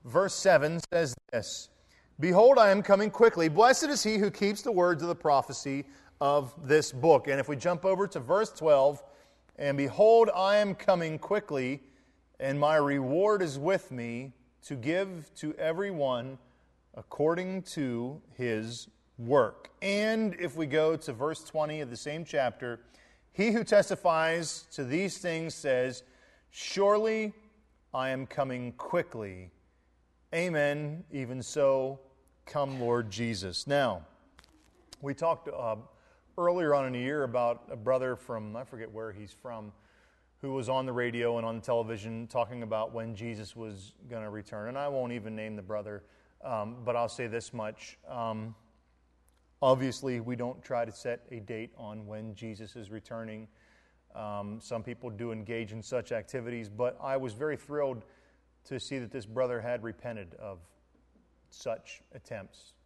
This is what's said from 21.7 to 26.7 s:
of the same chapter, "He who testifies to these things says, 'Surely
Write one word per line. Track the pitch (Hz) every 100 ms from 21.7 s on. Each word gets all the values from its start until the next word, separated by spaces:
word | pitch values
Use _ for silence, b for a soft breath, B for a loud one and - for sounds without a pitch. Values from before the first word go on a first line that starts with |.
| 151
of | 135
the | 117
same | 147 156
chapter, | 165 151 127 - 123 113 b b b b b
"He | - 220
who | 226
testifies | 208 202 - 190 175 160 160 170 156 - -
to | -
these | 127 156 190 -
things | 180 165 165
says, | - 143 127 127 127 b b b b b
'Surely | - -